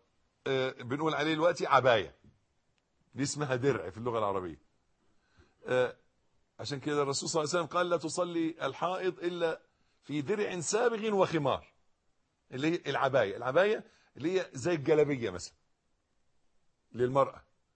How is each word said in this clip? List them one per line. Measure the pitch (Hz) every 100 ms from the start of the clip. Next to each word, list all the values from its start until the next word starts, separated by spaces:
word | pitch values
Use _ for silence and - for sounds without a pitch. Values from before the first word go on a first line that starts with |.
| _ _ _ _ 135
آه، | 135 131
بنقول | 131 123 139 156
عليه | 139 151
دلوقتي | 156 170 160 175
عباية، | 135 127 113 85 - - _ _ _ _ _ _ _ _ 117
دي |
اسمها | 139 143 143 127
درع | 135 117 87
في | 92
اللغة | 120 113
العربية. | 104 98 90 76 _ _ _ _ _ _ _ _ - _ -
آه، | 127 123 - _ _ _ _ _ -
عشان | 113 139
كده | 147 147
الرسول | 139 139 151
صلى | 165
الله | 151 175
عليه | 156
وسلم | 175
قال: | 180
"لا | 170
تصلي | 160 180 175 165 165 - 143
الحائض | 127 170 185 185 -
إلا | 175 175 165 165 _ _ _ _
في | - 147
درع | 135 208 196 180
سابغ | 143 214 240 226 220
وخمار"، | 202 180 160 139 98 - _ _ _ _ _ _ _ _
اللي | 131 151
هي | 170 143
العباية. | 131 135 131 101 101
العباية | 120 143 202 214 - _ _ -
اللي | 147 185
هي | 170
زي | - 131
الجلابية | 170 139 156 143 139 113
مثلا | 87 - _ _ _ _ _ _ _ _ _ _ _ _ _ _
للمرأة، | 113 123 135 131 - - _ _